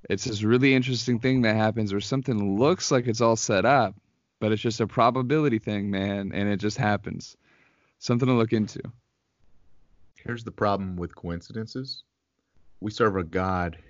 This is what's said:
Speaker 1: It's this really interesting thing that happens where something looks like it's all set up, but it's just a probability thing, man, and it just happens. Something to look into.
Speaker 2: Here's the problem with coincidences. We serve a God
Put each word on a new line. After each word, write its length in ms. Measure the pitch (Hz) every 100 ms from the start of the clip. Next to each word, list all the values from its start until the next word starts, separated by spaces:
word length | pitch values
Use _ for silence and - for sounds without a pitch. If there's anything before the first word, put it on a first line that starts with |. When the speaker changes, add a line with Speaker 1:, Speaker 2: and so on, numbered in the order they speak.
| -
Speaker 1:
It's 160 | 98
this 180 | 131 107
really 320 | 107 123 135
interesting 440 | 131 127 123 - 117
thing 240 | 131 131
that 140 | 113 107
happens 360 | 110 110 107
where 80 | 98
something 580 | 98 135 131 110 101 98
looks 320 | 139 180 -
like 160 | 135 120
it's 140 | 113
all 160 | 117 113
set 280 | - 101
up, 300 | 113 139 104 - _ _ _ _
but 120 | 107
it's 120 | 107
just 180 | 120 110
a 60 | 107
probability 720 | - 117 123 123 156 147 110
thing, 320 | 110 104 101
man, 420 | 95 98 101 98
and 160 | - 101
it 80 | 101
just 220 | 104 -
happens. 580 | 107 101 - 87 - - _ _ _ _ _ _
Something 300 | - 120 127
to 60 |
look 180 | 123 113
into. 280 | 113 104 - - - _ _ _ _ - - - - _ _ - _
Speaker 2:
Here's 280 | - 117
the 60 | 113
problem 460 | - 107 101 95 90
with 180 | 87
coincidences. 880 | - - 85 - 110 110 131 135 - _ _ _ _ _ _ - -
We 100 | 104
serve 260 | - 110 95
a 80 |
God 520 | 82 92 92 92 87 80